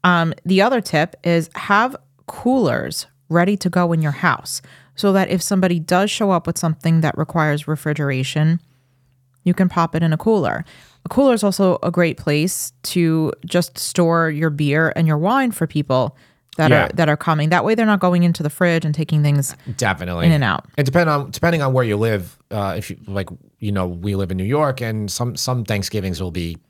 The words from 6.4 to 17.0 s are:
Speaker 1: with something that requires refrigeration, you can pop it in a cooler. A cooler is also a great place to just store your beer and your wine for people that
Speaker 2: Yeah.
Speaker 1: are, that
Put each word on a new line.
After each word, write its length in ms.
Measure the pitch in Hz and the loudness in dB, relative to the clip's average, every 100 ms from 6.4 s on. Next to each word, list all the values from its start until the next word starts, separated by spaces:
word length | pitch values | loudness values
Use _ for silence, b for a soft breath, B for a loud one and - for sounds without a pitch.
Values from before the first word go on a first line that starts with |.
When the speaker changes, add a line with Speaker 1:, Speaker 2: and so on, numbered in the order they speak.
| - | 0
Speaker 1:
with 120 | 170 | -2
something 440 | 165 160 165 165 | -2 -2 2 2
that 160 | 156 - | 2 -2
requires 500 | 156 170 151 147 147 | -4 0 0 0 -4
refrigeration, 920 | 151 156 147 143 131 131 151 156 170 _ _ _ _ _ _ _ _ | -4 -2 -2 -2 -2 -2 0 2 0 _ _ _ _ _ _ _ _
you 100 | - | -2
can 160 | 180 185 | 2 2
pop 260 | - 165 165 | 2 -2 0
it 80 | |
in 100 | 165 | 0
a 40 | 156 | 0
cooler. 460 | - 214 139 - - B B B - | 2 2 0 -4 -8 B B B -6
A 40 | |
cooler 240 | - 277 | 2 4
is 100 | 226 | 4
also 360 | 202 185 190 180 | 0 2 2 2
a 80 | - | 0
great 260 | 175 170 - | 2 0 0
place 560 | - 147 170 - - _ | -2 0 0 -4 -10 _
to 480 | - 180 165 160 156 - - | -4 0 2 2 0 -4 -2
just 320 | 175 175 - | -2 -2 -6
store 520 | - - 170 165 160 | -6 0 2 2 0
your 200 | 151 160 | 0 -2
beer 420 | 147 147 147 160 - | 0 0 2 2 2
and 120 | 160 | 2
your 100 | 151 | 2
wine 340 | 175 262 254 | 2 2 0
for 140 | - 165 | -2 -2
people 500 | 151 147 131 123 b b b b - | -2 0 0 0 b b b b 0
that 140 | 156 | 4
Speaker 2:
Yeah. 140 | 151 156 | 4 2
Speaker 1:
are, 40 | |
that 120 | - | 0